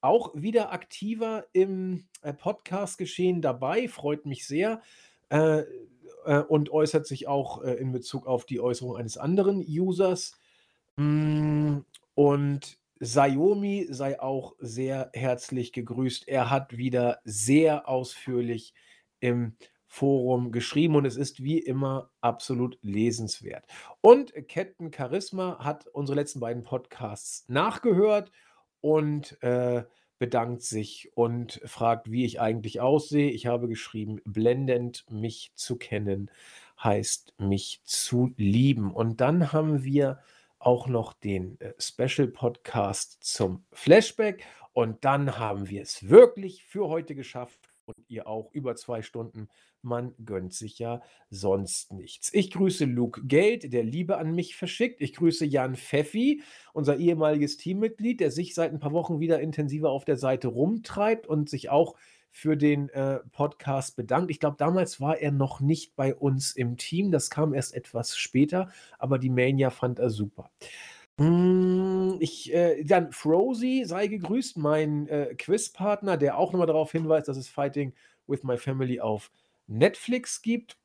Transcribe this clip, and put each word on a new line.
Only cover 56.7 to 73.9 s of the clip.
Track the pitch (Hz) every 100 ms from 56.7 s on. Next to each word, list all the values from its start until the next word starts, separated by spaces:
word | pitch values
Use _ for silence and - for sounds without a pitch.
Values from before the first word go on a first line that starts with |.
unser | - 143 139
ehemaliges | 170 170 156 151 147 -
Teammitglied, | - 190 220 220 220 240
der | 160
sich | 131 175 -
seit | 165
ein | 156
paar | 147
Wochen | 156 170 160
wieder | 165 160
intensiver | 156 151 151 147 151
auf | 139 -
der | 135
Seite | 131 131 127
rumtreibt | 113 156 226 226 - 208 226 -
und | 156 147
sich | 131 -
auch | 139 156 - _ _ _
für | - 151 151
den, | 147 147 143
äh, | 135 135 135 -
Podcast | - 147 - - 135 131 -
bedankt. | 113 127 175
Ich | 151
glaub, | 151 143
damals | 151 185 175 -
war | 139 160
er | 147
noch | 139 135 -
nicht | 139 156 - -
bei | 135 139
uns | 143 135 135
im | - 120 120
Team. | - 165 202
Das | 156 -
kam | - 156
erst | 139 127 123
etwas | - 117 113 -
später, | - 131 147 180 185 - - -
aber | 131 135
die | 127
Mania | 127 127 139 131
fand | - 123 120
er | 123
super. | 107 104 - - _ - - - - _ -
Mm, | 151 175 180 185 185 185 190 185 185 185
ich, | 160 - -
äh, | 165 175 147
dann | 151 185 170
Frozy, | - 147 165 233 240 254 262
sei | 220